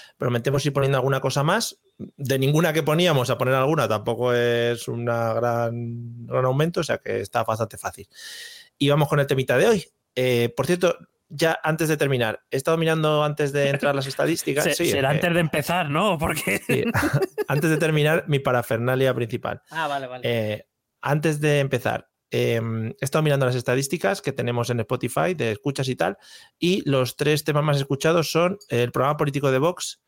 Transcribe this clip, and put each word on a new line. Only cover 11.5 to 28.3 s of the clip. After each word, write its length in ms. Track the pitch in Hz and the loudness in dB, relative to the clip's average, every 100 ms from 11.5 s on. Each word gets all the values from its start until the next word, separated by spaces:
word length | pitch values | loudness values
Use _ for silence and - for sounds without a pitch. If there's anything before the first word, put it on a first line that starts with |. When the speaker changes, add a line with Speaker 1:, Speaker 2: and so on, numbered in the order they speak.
| - | 0
Speaker 1:
antes 260 | 160 156 156 | -2 0 0
de 80 | 156 | 0
terminar, 440 | 143 131 113 - - | 0 0 0 -4 -6
he 60 | 135 | -4
estado 200 | 147 165 | 0 0
mirando 460 | 160 160 156 151 | 2 2 2 2
antes 280 | 151 147 147 | 0 0 -2
de 180 | 143 139 | 0 0
entrar 260 | 139 147 139 | 0 0 0
las 100 | 135 | -2
estadísticas. 560 | - 147 165 - 139 | -2 0 0 -2 0
Speaker 2:
<laughs> 120 | 160 147 | 0 0
Se-, 0 | |
Speaker 1:
Sí, 100 | 170 | 0
Speaker 2:
será 180 | 143 135 | 2 2
Speaker 1:
es 100 | 151 | 2
que 80 | 175 | 2
Speaker 2:
antes 60 | |
de 60 | 170 | 2
empezar, 480 | 165 156 143 175 156 | 2 0 0 -2 0
¿no? 280 | 151 208 165 | 0 2 0
Porque 440 | 165 156 - 196 - | -2 -2 -2 -4 0
Speaker 1:
Sí, 180 | 240 | 0
<laughs> 640 | 233 - 302 - 381 - 415 | 0 0 0 0 -2 -4 -2
antes 200 | 143 160 | 0 2
de 80 | 156 | 2
terminar, 460 | 160 156 147 170 - | 2 2 2 2 2
mi 120 | 143 | 0
parafernalia 720 | 135 123 - 113 123 131 131 | 2 0 0 -2 0 2 2
principal. 480 | 123 117 120 - 127 - | 0 -2 -4 -6 -8 -10
Speaker 2:
Ah, 160 | 160 151 | -6 -4
vale, 200 | 139 131 | -4 -6
vale. 140 | 127 123 | -6 -2
Speaker 1:
Eh, 380 | 120 107 107 - _ _ _ | -2 -2 -6 -10 _ _ _
antes 380 | 131 151 160 147 | -2 0 0 0
de 180 | 151 147 | 2 2
empezar, 480 | 139 135 - 113 - _ _ | 2 0 0 -4 -6 _ _
em, 600 | 120 120 117 113 113 110 | -2 0 0 -2 -4 -6
he 60 | - 143 | -6 -2
estado 180 | 160 | 0
mirando 220 | 156 139 127 | 2 2 2
las 80 | 127 | 0
estadísticas 680 | 117 127 139 170 190 196 | 0 0 -2 -2 -2 -2
que 120 | - | -4
tenemos 360 | - 120 120 117 | -4 -2 -2 -2
en 100 | 117 | -2
Spotify 520 | 110 127 120 - 165 | -2 -4 -4 -2 -2
de 180 | 175 117 | 0 -2
escuchas 360 | 107 147 139 131 | -2 -4 -2 -2
y 60 | 123 | -2
tal, 220 | 170 202 - - - - | -2 -4 -12 -20 -20 -2
y 280 | 170 196 - | 0 0 2
los 280 | 135 127 - | 0 0 0
tres 280 | 147 151 | 0 0
temas 200 | 156 147 | 0 0
más 140 | 151 143 | 2 0
escuchados 540 | 139 139 160 170 147 | 0 0 2 2 0